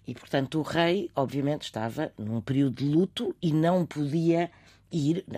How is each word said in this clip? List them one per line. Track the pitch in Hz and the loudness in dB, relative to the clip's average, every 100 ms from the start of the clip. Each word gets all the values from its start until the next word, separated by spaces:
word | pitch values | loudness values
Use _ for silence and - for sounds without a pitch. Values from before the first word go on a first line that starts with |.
| - | -12
e, | |
portanto, | 120 - 143 135 156 | -12 -4 -2 0 -2
o | |
rei, | 143 165 170 190 - - | -2 2 2 2 -2 -2
obviamente, | 127 135 139 151 | -2 0 -2 -2
estava | - 113 113 120 151 - | -6 -6 -4 -4 -6 -6
num | 107 113 | -6 -4
período | 104 135 139 113 | -2 2 0 0
de | |
luto | 139 156 185 - 247 - | 0 2 2 -2 -6 -2
e | 175 | 0
não | 151 165 180 165 | 2 4 2 0
podia | 151 147 160 165 165 170 - - - - | -2 -2 0 2 2 0 -6 -20 -20 -6
ir | 170 143 170 - | 0 0 0 -4